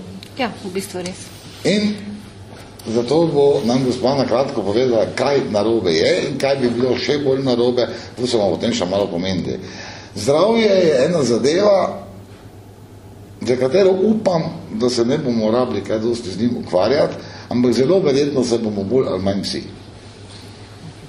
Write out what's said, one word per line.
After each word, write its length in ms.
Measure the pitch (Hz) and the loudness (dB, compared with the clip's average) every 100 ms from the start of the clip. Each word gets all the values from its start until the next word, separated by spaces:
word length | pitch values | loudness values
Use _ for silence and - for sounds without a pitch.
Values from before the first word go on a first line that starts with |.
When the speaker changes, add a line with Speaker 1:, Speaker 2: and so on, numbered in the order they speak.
| - - - | -12 -16 -12
Speaker 1:
Ja, 160 | - 240 - | -6 -6 -6
v 80 | 196 | -8
bistvu 280 | 185 196 180 | -6 -6 -8
res. 200 | 180 185 - - - - | -8 -10 -14 -18 -18 -4
Speaker 2:
In 320 | - 208 208 208 - - - - - - - - | 0 2 0 -2 -8 -14 -16 -18 -18 -18 -18 -14
zato 380 | - 113 120 151 165 | -4 0 2 2 4
bo 340 | 143 143 123 | 4 4 4
nam 200 | 110 131 | 2 2
gospa 320 | 127 113 120 139 | 2 0 0 2
na 100 | 120 | 2
kratko 360 | 120 135 120 | 2 0 -2
povedala, 440 | 98 107 131 113 92 95 | 0 2 2 2 2 0
kaj 240 | 123 139 110 | 2 2 0
narobe 440 | 104 104 117 92 | 0 2 2 2
je 200 | 80 107 180 165 | 2 4 2 0
in 120 | 139 | -2
kaj 200 | 135 135 | 0 2
bi 100 | 123 | 0
bilo 260 | 113 127 117 | 2 0 0
še 200 | - 147 | 0 0
bolj 240 | 143 135 | 2 0
narobe, 440 | 135 117 120 123 117 - - | 2 2 2 2 0 -4 -12
to 160 | - 123 | -4 0
se 100 | 117 | 2
bomo 180 | 101 80 | 2 0
potem 180 | 101 | 0
še 120 | - 90 | 0 0
malo 220 | 95 98 | 0 0
pomenili. 520 | 85 90 95 65 64 - - - - - | -2 -2 -2 -4 -6 -8 -14 -14 -16 -14
Zdravje 560 | 101 107 147 196 226 214 | -4 0 4 4 4 4
je 360 | 190 170 135 147 | 4 4 4 2
ena 180 | 170 | 2
zadeva, 800 | 120 127 123 170 208 196 - - - - - - - - - - - - - - - - | 2 2 2 4 4 4 2 -4 -12 -16 -18 -20 -20 -20 -20 -20 -20 -20 -20 -20 -20 -6
za 160 | 107 127 | -2 0
katero 360 | 135 185 190 | 2 4 4
upam, 520 | 190 214 220 196 170 - - - | 4 4 2 2 0 -2 -8 -8
da 180 | 107 123 | -2 0
se 160 | 120 117 | 2 2
ne 120 | 147 | 0
bomo 340 | 135 117 107 | 0 0 2
rabili 300 | 120 123 104 | 2 0 -2
kaj 160 | 90 110 | -2 -2
dosti 320 | 113 117 90 | -2 -2 -6
z 80 | 95 | -2
njim 180 | 120 120 | -2 -2
ukvarjati, 580 | - 87 101 143 170 - - - - | -2 2 4 4 2 -2 -14 -14 -4
ampak 260 | 120 123 | 0 2
zelo 260 | 117 131 190 | 4 4 4
verjetno 440 | 151 135 143 139 | 4 2 2 0
se 140 | 110 117 | 0 0
bomo 260 | 107 104 | 0 -4
bolj 240 | 98 127 131 | 0 0 0
ali 160 | 92 | 0
manj 180 | 95 98 | 0 -2
vsi. 200 | 90 - - - - - - - - - - - - - - - | -2 -6 -8 -14 -18 -20 -20 -20 -20 -18 -18 -18 -20 -18 -18 -18